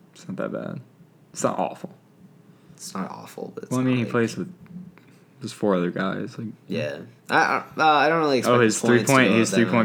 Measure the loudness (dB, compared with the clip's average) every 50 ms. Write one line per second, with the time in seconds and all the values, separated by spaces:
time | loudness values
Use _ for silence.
0 | _ _ _ -18 -14 -10 -8 -6 -6 -6 -6 -6 -8 -8 -10 -12 -14 _ _ _
1 | -20 _ _ _ _ _ -6 -2 -2 -2 0 -2 -4 -4 -6 -10 -16 -16 -16 -18
2 | _ _ _ _ -20 -20 _ _ _ -20 -20 _ _ -20 -20 -18 -16 -12 -10 -8
3 | -8 -8 -10 -14 -16 -14 -12 -12 -12 -12 -12 -12 -8 -6 -2 -2 0 0 0 0
4 | -2 -2 0 0 0 -2 -2 -6 -10 -10 -12 -18 -20 -20 -18 -18 -18 -20 -20 -20
5 | _ -20 -20 -20 _ _ _ -14 -14 -14 -8 -4 0 0 2 2 0 -2 -2 -4
6 | -4 -4 -4 -6 -8 -10 -10 -12 -12 -12 -14 -14 _ -8 -6 -4 -4 -6 -8 -10
7 | -14 -16 -20 _ _ 0 2 2 2 2 0 -2 -4 -6 -2 0 2 4 4 4
8 | 4 2 2 2 2 2 2 2 2 4 4 6 4 4 2 2 2 4 4 4
9 | 4 6 6 6 6 4 4 2 2 2 2 2 2 2 2 2